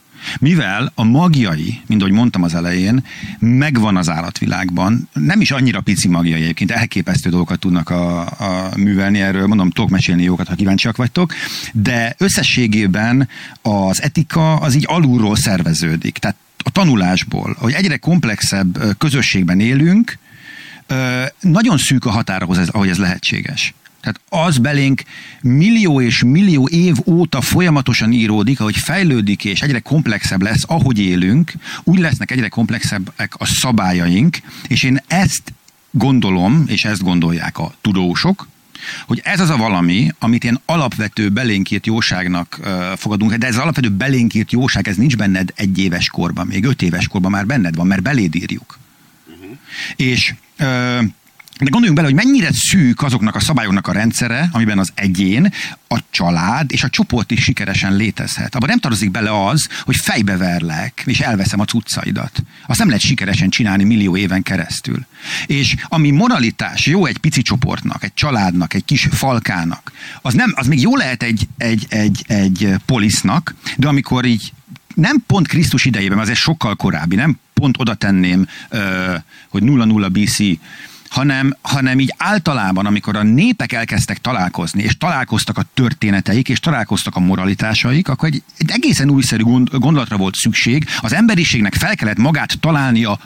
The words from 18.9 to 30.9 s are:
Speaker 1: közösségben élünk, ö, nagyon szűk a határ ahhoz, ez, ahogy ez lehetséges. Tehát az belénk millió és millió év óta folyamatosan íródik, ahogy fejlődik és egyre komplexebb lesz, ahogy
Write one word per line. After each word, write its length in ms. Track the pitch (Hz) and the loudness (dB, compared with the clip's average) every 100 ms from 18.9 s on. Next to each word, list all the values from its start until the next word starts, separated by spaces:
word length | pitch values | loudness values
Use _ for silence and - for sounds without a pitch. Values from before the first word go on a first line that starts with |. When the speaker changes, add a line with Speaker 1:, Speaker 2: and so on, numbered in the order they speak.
| 101 | 0
Speaker 1:
közösségben 640 | 156 127 113 98 87 92 | 0 0 0 0 2 2
élünk, 580 | 113 135 160 196 233 - - - - - - - - | 2 2 4 4 2 -4 -18 -20 -20 -20 -20 -20 -6
ö, 360 | 131 131 127 131 - | -4 -2 -2 -6 -2
nagyon 380 | 190 165 233 151 | 2 2 4 2
szűk 280 | - 131 120 | 2 0 2
a 40 | |
határ 340 | 107 113 95 | 0 -2 -4
ahhoz, 140 | 90 90 | -2 0
ez, 120 | 85 | 0
ahogy 200 | 104 98 | 0 0
ez 80 | 87 | 2
lehetséges. 760 | 92 90 - 110 - - - - _ _ | 0 -2 -4 -4 -6 -6 -6 -8 _ _
Tehát 200 | - 110 - | -10 -10 -6
az 280 | 170 170 143 | -2 2 2
belénk 460 | 147 143 135 131 - - - - | 2 2 2 0 -4 -18 -20 -4
millió 600 | 123 131 190 233 196 139 | 0 4 4 4 4 2
és 220 | 123 - | 2 2
millió 440 | 120 151 202 147 131 | 4 4 4 4 2
év 280 | 170 180 151 - | 2 4 2 2
óta 360 | 170 170 139 | 2 2 0
folyamatosan 680 | - 151 180 151 127 113 110 | 0 2 4 2 2 0 2
íródik, 480 | 120 110 107 101 139 | 2 2 2 2 0
ahogy 180 | 107 - | 0 -2
fejlődik 680 | - 175 185 127 104 101 104 | -2 0 2 2 2 0 -2
és 160 | 95 | -2
egyre 180 | 147 123 | -2 -2
komplexebb 640 | - 147 131 104 - 95 | 0 0 0 -2 -2 0
lesz, 220 | 98 117 - | 0 0 0
ahogy 320 | 165 135 | 0 2